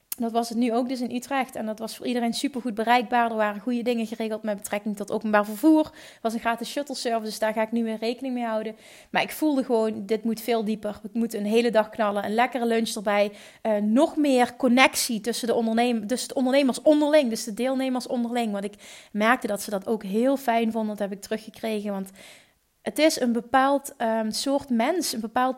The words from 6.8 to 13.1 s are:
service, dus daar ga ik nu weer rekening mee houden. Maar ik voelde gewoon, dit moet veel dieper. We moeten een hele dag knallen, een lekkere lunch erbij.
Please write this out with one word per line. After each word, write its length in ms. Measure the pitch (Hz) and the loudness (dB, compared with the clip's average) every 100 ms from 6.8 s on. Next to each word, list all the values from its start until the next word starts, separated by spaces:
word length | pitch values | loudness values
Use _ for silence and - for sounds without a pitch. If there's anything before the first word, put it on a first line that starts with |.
| 285 254 | -6 -6
service, 340 | 247 226 220 | -2 -2 -4
dus 100 | 208 | -2
daar 140 | 220 | -2
ga 80 | 220 | 0
ik 100 | 220 | -2
nu 120 | 233 | 0
weer 140 | 226 220 | -2 -2
rekening 360 | 226 247 262 | -4 -4 -6
mee 100 | 247 | -4
houden. 320 | 233 220 220 220 - - - | -2 -4 -6 -12 -18 -20 -2
Maar 120 | - | -2
ik 100 | 202 | -2
voelde 320 | - 311 269 | 0 0 2
gewoon, 420 | 262 226 220 220 196 | 2 2 2 -2 -4
dit 180 | 220 | -2
moet 180 | 226 220 | -2 -4
veel 220 | - 233 | 0 0
dieper. 360 | 214 220 208 202 | 0 -4 -6 -10
We 80 | 208 | -8
moeten 260 | 233 226 208 | -4 -2 -2
een 60 | 208 | 2
hele 260 | 226 240 | 2 4
dag 180 | 214 214 | 2 0
knallen, 360 | - 208 202 208 | 0 0 0 -2
een 80 | |
lekkere 320 | 214 247 254 233 | 0 0 0 0
lunch 240 | 226 226 | 0 0
erbij. 420 | 220 208 | -4 0